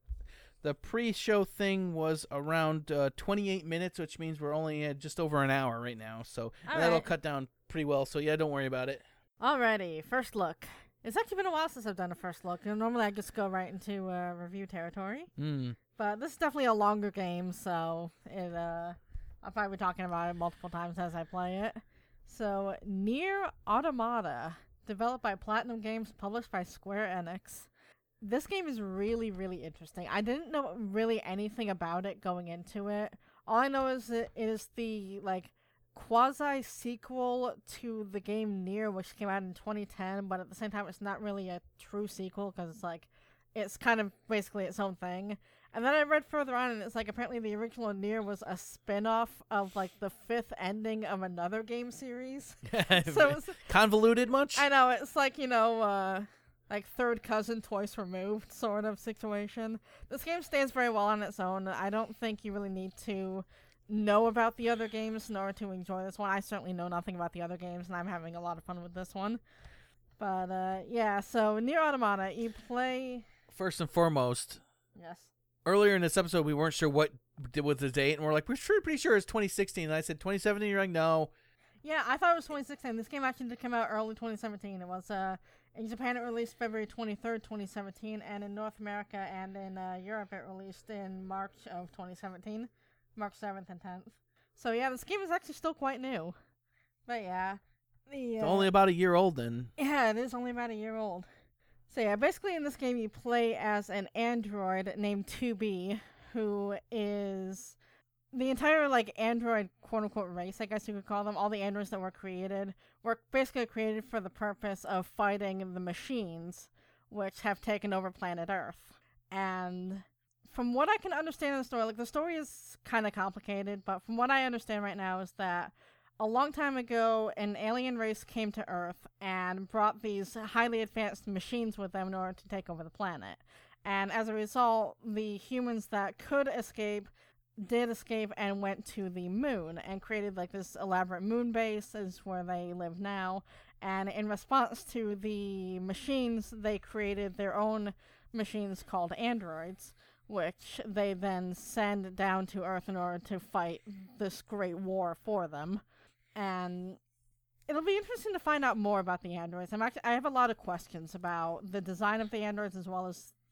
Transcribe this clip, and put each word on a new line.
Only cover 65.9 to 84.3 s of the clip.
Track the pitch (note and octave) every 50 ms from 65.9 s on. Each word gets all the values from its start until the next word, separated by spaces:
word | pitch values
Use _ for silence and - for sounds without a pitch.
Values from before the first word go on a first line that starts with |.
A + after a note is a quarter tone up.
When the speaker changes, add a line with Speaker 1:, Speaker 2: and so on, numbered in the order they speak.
| F#3+ F#3 F#3
Speaker 2:
this | G3 - -
one. | G#3 G3
I | G3 G3+
certainly | G3+ - G#3+ G3 - F3+ F3+
know | F3 F3
nothing | F3 F3 F3 E3+ G#3+ F3+
about | F3 E3+ E3+ -
the | F3
other | E3+ E3+ F3+
games, | F3 F3 F3 F3 F3 F3
and | F3 F3+
I'm | F3 F3
having | F#3 F3+ E3+ D#3+ E3 E3+
a | E3+
lot | F3 F3 E3 E3
of | -
fun | - F3+ F3 F3
with | F3 F3
this | F#3 F#3 - -
one. | G3 F#3+ G#3 A#3 A#3+ - _ - - - - - - - - _ _ _ _ _ -
But, | G#3+ G3 F#3+ F#3 F#3 F#3
uh, | F#3 F#3 F#3 F#3+ F#3+ F#3+ -
yeah, | - A#3 A#3 A3 G#3 G3+ G3+
so | G3+ - - A#3 G#3+ G#3+ G#3+
Nier | A3 A#3 C4 D#4+ E4
Automata, | D#4+ D4+ C#4 B3+ A#3 G#3 G3+ F#3+ F#3+ F#3+
you | - A#3 A3+ A3+ G#3+ - -
play | - A#3+ B3 B3+ B3+ B3+ C4 C4 B3+ B3 A#3+ - - - _ _ _
Speaker 1:
First | - - F#3 F#3 - -
and | E3 -
foremost, | - F3 E3+ E3 D3+ C#3 B2 B2 A#2+ - - - - - - _ _ _ _ _ - F#3
Speaker 2:
Yes. | E3+ E3 F3+ - - _ _ _ _ _ _ _ -
Speaker 1:
earlier | E3 F#3+ G3+ G#3 G3+ G3
in | F#3
this | F3 D#3 -
episode, | F#3+ F3 D#3+ F#3 E3+ D3
we | D3+ D3
weren't | C#3+ D#3+ D#3+ -
sure | - E3 D3+
what | C#3 D3 D3+ D3 C3+ - _ _ _ - C3 B2
d-, | - D3
was | C#3+ D3 C#3+
the | B2+ C#3+ C3+
date, | B2+ C#3+ C#3 C#3+ D#3
and | D3 D#3
we're | D#3 D#3
like, | D#3 D3+ -
"We're | C4
sure, | - - - G#4+ G4+
pretty | - D#4+ D#4
sure | B3+ - D4 A3+
it's | G3 -
twenty | - - A3 G3+
sixteen." | F#3+ - - G3 - - F#3+ E3
And | D#3 D#3
I | D#3+
said, | D#3 - D#3 -
"Twenty | - F#3+ G3+ F#3+
seventeen?" | - G#3+ G3+ G#3 G#3+ G#3
You're | G3 G3
like, | G3 F#3
"No." | E3+ D#3+ D#3+ E3 D#3+ D#3+ D#3 - - _ _ _ _ _ _ _ _ _ -
Speaker 2:
Yeah, | D4+ D#4 D4+ -
I | A#3+ C4+
thought | - F#4 F4 E4+
it |
was | E4 -
twenty | - D4+ C#4+ C4
sixteen. | - C#4+ - - B3 A3+
This | A3+ G#3+
game | - D4 C#4 C4+
actually | C4 B3 - B3+ A#3
did | A#3+ -
come | - A#3+ B3
out | A#3 A3+ -
early | A3 G#3+ A3 A3 A3
twenty | - A#3 A3+